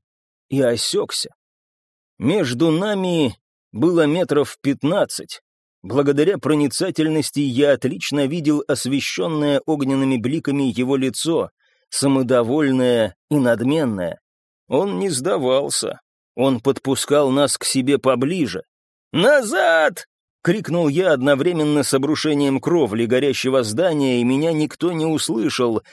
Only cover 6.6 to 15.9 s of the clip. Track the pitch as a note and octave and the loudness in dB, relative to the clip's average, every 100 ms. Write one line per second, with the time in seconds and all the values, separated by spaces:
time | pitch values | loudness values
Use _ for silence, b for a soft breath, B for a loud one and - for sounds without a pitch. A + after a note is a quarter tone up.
6.6 | D3 - - C#3 D#3 D#3 - - C#3+ A#2+ | 0 -2 -4 -2 0 0 -2 -2 -2 2
7.6 | C#3+ C3 B2+ F3+ - D3 C3+ F3 D3+ D3 | 2 2 0 -4 -4 -2 -2 -2 0 0
8.6 | - C3+ B2 C#3 - - F3+ D#3 D3 C#3 | 0 -4 -2 -4 -4 -4 -4 -2 0 0
9.6 | - D3+ C3+ C3+ C3+ C3 A2+ D#3+ D3 C#3+ | 0 -2 0 0 0 0 -2 -4 -2 -2
10.6 | C#3 A2+ B2+ C#3 C3 A2+ D#3 D#3+ F#2 _ | -2 -2 -2 0 -2 -4 -2 -2 -2 _
11.6 | _ _ _ - C#3 C3+ B2 B2+ A2+ C3 | _ _ _ -2 2 2 2 2 2 2
12.6 | C#3+ C3 B2+ A#2+ G#2+ - - D3 B2 A2+ | 2 2 2 2 0 -4 -4 0 2 2
13.6 | A#2+ D#3 C#3 G2+ F2 - _ _ _ _ | 0 0 0 -2 -6 -8 _ _ _ _
14.6 | - C3 G3 F#3 G3 C3+ C#3+ G3 B2+ C3 | -4 -2 0 -2 -4 -4 -2 -2 0 0
15.6 | C#3+ - - | 0 -4 -6